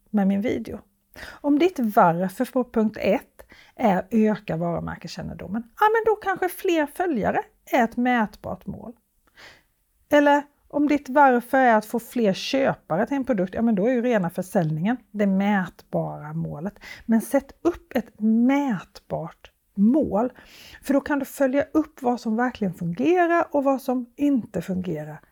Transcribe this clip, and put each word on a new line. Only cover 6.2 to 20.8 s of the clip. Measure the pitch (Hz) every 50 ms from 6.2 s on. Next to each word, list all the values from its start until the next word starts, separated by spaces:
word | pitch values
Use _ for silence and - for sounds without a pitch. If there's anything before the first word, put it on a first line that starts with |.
| - - 381 359 381 349
fler | - - - 370 339 320 294
följare | 285 - - 359 381 302 220 175 175 - - - - _ _ _
är | - 349 285 240
ett | 226 233 -
mätbart | 247 254 247 240 214 196 - - - - 190 - -
mål. | - - - - 226 240 _ _ _ _ _ _ _ _ _ - - - _ _ _ _ _ _ _ _ _ _ -
Eller | 302 294 294 285 285 294 285 - _ _ _ _
om | - 294 294 285
ditt | 294 285 - -
varför | 247 294 285 269 247 240 240 - - 269
är | 262 247 226
att | 214 214
få | - - 233
fler | 226 - - 247 226 202 185
köpare | - - - - 269 269 254 - - _ - 151 170 233
till | - 285 277
en | 254
produkt, | 247 262 190 175 190 -
ja, | -
men | 226 233 226
då | 185 190 240
är |
ju | 262 240
rena | 226 254 240 214 180 165
försäljningen | - - 185 - - 214 170 156 156 156 165 208 254 254 _ _
det | - 208 208 196
mätbara | 190 190 196 202 208 196 180 170 - _ - - - 170 160 156 151 151 147 151 156
målet. | 165 165 156 156 147 156 208 - - - - - - -
Men | - 220 226
sätt | - - - 277 - - - _
upp | - 339 349 - - - -
ett | 254 - - - -
mätbart | 208 220 220 226 240 254 269 285 285 277 220 165 - _ _ - _ - - 151 156 165 - _ _ - _ _ _ _ -
mål, | - 196 220 254 311 254 - - 196 233 254 - - - - - - - - - -